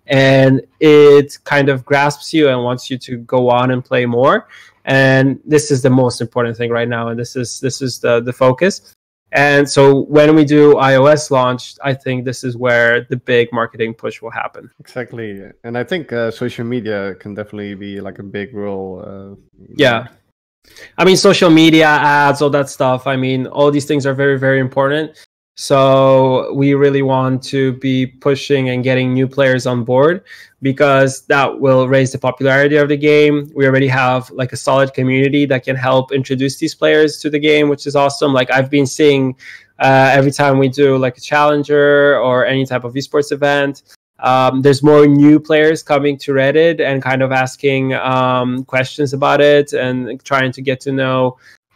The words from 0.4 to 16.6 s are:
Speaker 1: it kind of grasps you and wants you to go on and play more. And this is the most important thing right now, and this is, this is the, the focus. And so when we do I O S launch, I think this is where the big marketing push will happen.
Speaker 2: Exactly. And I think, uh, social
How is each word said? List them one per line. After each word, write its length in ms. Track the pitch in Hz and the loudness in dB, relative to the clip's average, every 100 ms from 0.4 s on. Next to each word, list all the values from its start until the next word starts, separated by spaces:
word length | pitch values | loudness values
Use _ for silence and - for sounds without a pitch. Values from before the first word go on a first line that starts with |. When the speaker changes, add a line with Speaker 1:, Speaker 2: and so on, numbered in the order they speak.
| 135 135 - - | 4 2 -4 0
Speaker 1:
it 580 | 156 151 147 143 135 - | 4 8 8 6 4 -6
kind 240 | - 143 139 | -4 -2 0
of 160 | 131 | -2
grasps 500 | 123 139 143 - - | -2 -2 0 -4 -6
you 140 | 160 143 | 0 0
and 160 | 127 | 0
wants 260 | 120 123 - | -4 -6 -8
you 80 | 127 | -12
to 180 | - 120 | -10 -14
go 320 | 117 127 123 | -4 0 2
on 220 | 120 127 | 2 0
and 120 | 127 | -2
play 220 | - 127 123 | -4 -4 -2
more. 420 | 120 139 214 - - - _ - | 0 2 0 -4 -20 -20 _ -2
And 560 | 135 135 135 135 131 | 2 4 2 0 -2
this 260 | - 151 - | 0 0 0
is 120 | 135 | -2
the 80 | 131 | 0
most 320 | 127 123 - | 2 0 -4
important 340 | 117 127 120 113 | -8 -6 -6 -4
thing 160 | 120 | -6
right 160 | 117 120 | -4 -4
now, 220 | 117 117 | -6 -6
and 100 | 117 | -8
this 160 | 120 131 | -10 -10
is, 240 | 120 - | -10 -8
this 220 | 131 - | -8 -6
is 180 | 131 - | -8 -4
the, 220 | 123 120 | -2 -2
the 100 | 123 | -2
focus. 640 | - 131 127 185 - _ _ _ _ _ | 0 0 0 -2 -4 _ _ _ _ _
And 380 | 139 143 143 143 | -2 2 2 2
so 340 | 143 139 139 | 4 4 4
when 300 | - 151 151 | 2 4 4
we 120 | 156 139 | 4 4
do 320 | 147 147 143 | 4 6 4
I 180 | 135 135 | 4 4
O 120 | 143 | 4
S 220 | 151 - | 2 0
launch, 460 | 135 127 123 - - | 0 0 -4 -10 -10
I 100 | 143 | -8
think 300 | 135 135 127 | -6 -6 -6
this 220 | 123 123 131 | -8 -8 -10
is 100 | 117 | -4
where 500 | 123 120 117 120 120 | 0 2 2 0 -4
the 80 | 127 | -8
big 340 | - 120 117 | 0 0 0
marketing 420 | 120 113 117 113 | -4 -6 -6 -8
push 280 | 113 113 - | -8 -12 -12
will 80 | 113 | -12
happen. 420 | 113 - - 110 _ | -10 -10 -12 -20 _
Speaker 2:
Exactly. 600 | - 127 117 120 110 98 95 _ 120 | -16 -14 -12 -12 -14 -14 -18 _ -10
And 120 | 120 | -8
I 60 | |
think, 300 | 123 180 135 | -6 -8 -6
uh, 180 | 120 117 | -6 -6
social 320 | - 123 - | -6 -8 -8